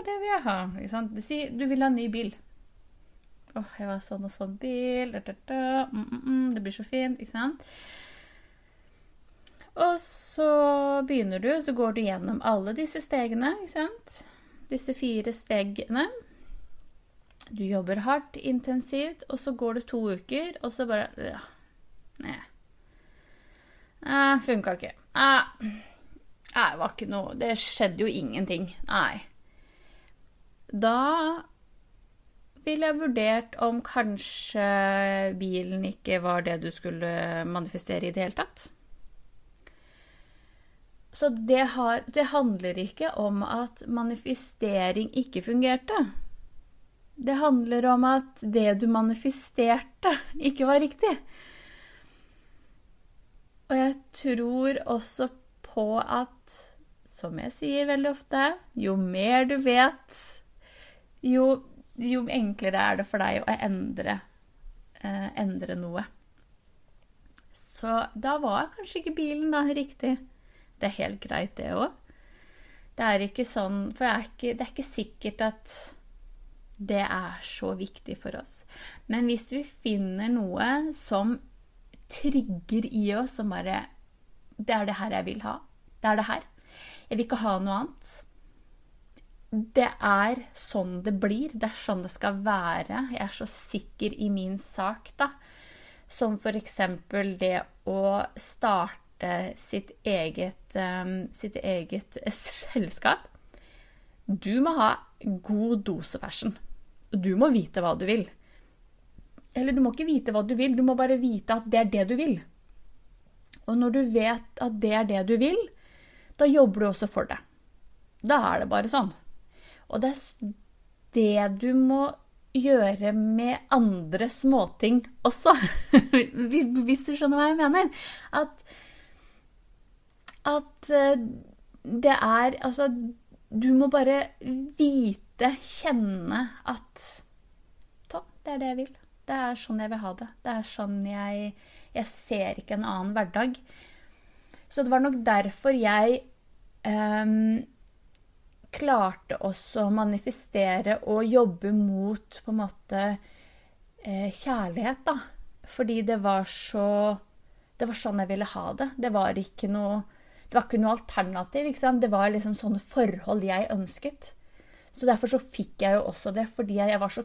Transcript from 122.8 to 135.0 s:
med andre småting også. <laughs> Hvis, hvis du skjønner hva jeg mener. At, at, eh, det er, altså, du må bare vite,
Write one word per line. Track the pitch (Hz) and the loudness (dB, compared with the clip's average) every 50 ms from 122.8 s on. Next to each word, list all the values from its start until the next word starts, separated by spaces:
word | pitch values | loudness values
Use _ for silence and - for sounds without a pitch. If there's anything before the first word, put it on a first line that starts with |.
| 208 196 202 196 202 208 214 | 8 4 2 2 0 0 2
med | 220 214 220 220 220 233 240 254 - - - 285 | 2 2 2 2 2 2 0 0 -2 0 2 4
andre | 262 226 214 190 180 165 156 170 190 233 247 - | 6 6 6 4 0 -2 -2 -2 0 0 -2 -2
småting | - - 269 269 247 185 175 - - - 214 240 247 233 - - - - 247 | 0 4 4 6 6 4 2 0 0 2 4 4 4 2 0 -8 0 0 0
også. | - - - - 330 262 208 - - - - - - 262 | 0 4 6 8 8 8 6 2 2 0 4 10 10 10
<laughs> | - - - 254 233 - - - 247 226 254 | 10 10 6 4 4 4 0 -2 -2 2 2
Hvis, | 339 285 233 247 254 240 233 | 2 4 4 2 2 4 4
hvis | 269 269 - - | 2 2 2 -2
du | 285 | -2
skjønner | 285 294 277 285 285 | 0 2 2 4 4
hva | 294 302 | 4 4
jeg | 320 320 | 4 4
mener. | 311 277 302 370 370 - - - - - - - - - - | 4 4 6 4 4 2 0 -6 -12 -14 -14 -16 -12 -2 0
At, | 294 302 302 - - - - - - - - - - - - - - - - - - _ - _ - _ _ - _ - _ - _ _ _ _ _ _ - - - - 294 | 0 0 0 -4 -12 -20 -20 -20 -20 -20 -20 -20 -20 -20 -20 -20 -20 -20 -20 -20 -20 _ -20 _ -20 _ _ -20 _ -20 _ -20 _ _ _ _ _ _ -20 -20 -6 -2 -2
at, | 294 294 285 - - - - - 294 | 0 0 -2 -4 -12 -18 -2 2 4
eh, | 285 277 277 285 254 226 220 - - - - - - - - - - - | 6 6 6 4 4 2 -4 -6 -10 -14 -18 -20 -20 -20 -20 -20 -16 -8
det | 135 220 240 254 277 269 | -6 -4 4 6 6 6
er, | - - 220 226 233 240 262 262 - - | 6 6 4 4 6 4 4 2 0 -2
altså, | 262 247 277 285 269 240 240 233 233 240 - _ _ - - - _ | -4 0 2 0 0 0 -2 -4 -6 -8 -12 _ _ -20 -20 -18 _
du | - 220 233 262 262 | -2 2 4 6 8
må | 262 277 269 285 | 8 8 6 6
bare | 285 262 262 277 277 - - - _ - 254 254 262 269 294 - - | 6 6 6 4 2 0 -2 -8 _ -8 -6 -6 -4 -6 -8 0 2
vite, | 302 285 277 269 | 4 4 6 4